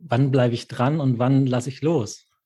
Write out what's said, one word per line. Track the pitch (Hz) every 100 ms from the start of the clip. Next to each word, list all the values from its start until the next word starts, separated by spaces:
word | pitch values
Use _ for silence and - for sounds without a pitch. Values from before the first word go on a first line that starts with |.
wann | 170 120 139
bleibe | 135 123
ich | 117 -
dran | - 123 156
und | 131 117
wann | 123 135
lasse | 135 123 135
ich | -
los? | 151 160 101 - _ _